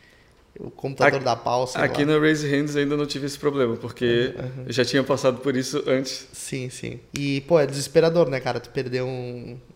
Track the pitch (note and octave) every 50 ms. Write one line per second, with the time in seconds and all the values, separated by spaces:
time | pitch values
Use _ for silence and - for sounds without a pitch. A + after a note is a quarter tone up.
0 | _ _ - _ _ _ _ _ _ _ _ - - A#2+ - - - C#3 C3+ -
1 | C#3+ C#3+ C3+ C3+ C3 B2 A#2 - - A#2 A#2+ B2+ B2+ B2+ - - D3+ B2+ B2+ C#3+
2 | C#3+ D3+ D#3 D3+ D3+ D#3 D#3 D3 D3+ C#3+ C#3+ C#3 D3+ D3 D3 D3 C#3+ C#3+ D3+ D3
3 | D3 C#3+ - C3+ C#3+ C#3 C#3 - D3 D3 C#3+ C#3 B2+ A#2 A#2 A#2+ - A2+ - -
4 | B2 A#2+ A#2 A#2+ B2 - - - B2+ B2+ C3 C3+ B2+ B2+ A#2 B2+ A#2+ - C#3+ C#3
5 | B2+ - C#3 B2+ - C3 B2 A#2 - C#3+ B2+ B2+ B2+ - - C#3+ - C#3+ C3 C3
6 | C3 - - - - - - - - - C#3 C3 B2+ B2+ - - A#2+ A#2 B2 B2
7 | - - - C#3 C#3+ C#3 C#3 C#3 C#3 - F3 D#3+ C#3+ C#3 C#3 C#3+ C3+ - - D#3+
8 | D#3+ E3+ E3 F3 D#3+ C#3 C3+ B2+ B2+ B2+ A#2+ A#2+ - - - C#3 B2 B2+ B2 B2+
9 | B2+ C3 C3 B2+ B2 B2 B2 A#2+ A#2 A#2+ A#2+ B2+ - - -